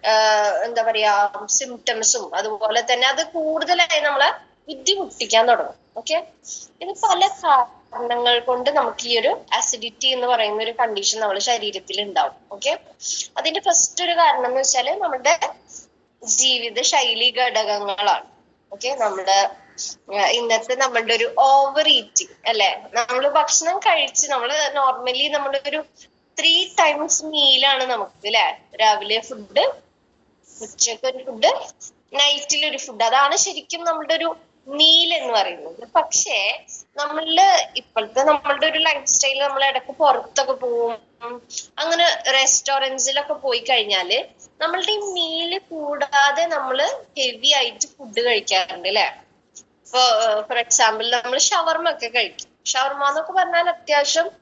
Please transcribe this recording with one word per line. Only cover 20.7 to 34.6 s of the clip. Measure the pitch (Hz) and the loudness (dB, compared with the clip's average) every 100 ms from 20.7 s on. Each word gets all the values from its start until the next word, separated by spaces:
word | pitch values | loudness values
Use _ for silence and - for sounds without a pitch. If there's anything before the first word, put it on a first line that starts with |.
നമ്മളുടെ | 254 262 240 226 | -2 0 0 0
ഒരു | 226 233 - | 0 0 4
ഓവർ | 269 269 277 277 311 | 6 6 4 2 4
ഈറ്റിംഗ്, | 294 - - 185 - - | 2 2 -4 -4 -8 -4
അല്ലെ? | 220 196 - - | 2 0 0 -4
നമ്മള് | 202 226 254 285 | -4 -2 0 2
ഭക്ഷണം | 311 302 - 330 381 | 2 2 2 0 0
കഴിച്ച് | 427 330 277 - 294 | 2 2 0 -2 -2
നമ്മള് | 269 240 302 294 | -2 -2 -2 -2
normally | 285 262 262 247 254 294 | 2 0 0 -4 -2 -2
നമ്മുടെ | 285 277 277 285 | -2 -2 -4 -4
ഒരു | 302 302 _ - _ _ - | -8 -8 _ -20 _ _ -2
ത്രീ | 311 339 370 - | 2 2 0 2
ടൈംസ് | 330 294 359 - | 2 2 -2 -2
മീലാണ് | 311 302 277 262 277 262 | -2 0 2 4 2 2
നമുക്ക്, | 254 233 196 _ 208 | -2 -4 -6 _ -2
അല്ലെ? | 220 175 - _ - | 0 0 -4 _ 0
രാവിലെ | 214 208 202 220 | 2 2 0 -4
ഫുഡ്, | - 240 208 214 480 587 _ _ _ _ _ _ _ - | -4 -16 -4 0 0 -2 _ _ _ _ _ _ _ -20
ഉച്ചക്ക് | 214 - 233 226 262 | -18 -4 -2 -2 -4
ഒരു | 262 | -6
ഫുഡ്, | 262 226 294 539 - - - _ _ | -12 0 2 2 -6 -18 -20 _ _
നൈറ്റിൽ | 277 285 285 - 294 302 | -2 0 0 -2 -2 -2
ഒരു | 269 | -4
ഫുഡ്. | 269 214 | -10 -2
അതാണ് | 233 254 285 339 | 2 4 4 2
ശരിക്കും | - 302 - 330 | -2 -4 -10 -6
നമ്മളുടെ | 339 320 302 | -4 -4 -2
ഒരു | 320 330 330 _ _ | -2 -2 -6 _ _